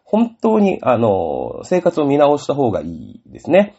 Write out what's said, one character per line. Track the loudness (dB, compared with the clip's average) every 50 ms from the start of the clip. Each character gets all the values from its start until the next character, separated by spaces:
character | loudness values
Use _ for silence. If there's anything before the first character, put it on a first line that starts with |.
| _
本 | _ 0 0 0 0 -2 _
当 | -2 0 2 2
に、 | 2 2 0 0 0
あ | 0 0 2
の、 | 2 2 2 0 -2 -2 -4 -4 -6 -8 -8 -10 -6
生 | -2 -2 0
活 | 0 0 0 0
を | 0
見 | 0 2 4
直 | 4 4 2 0
し | -2
た | -4 -2
方 | 0 0 0
が | -2 -2 -6
い |
い | -8 -10 -12 -14 -18 -20 -20 _
で | -20 -20 -12
す | -4 0
ね。 | 2 2 2 2 -2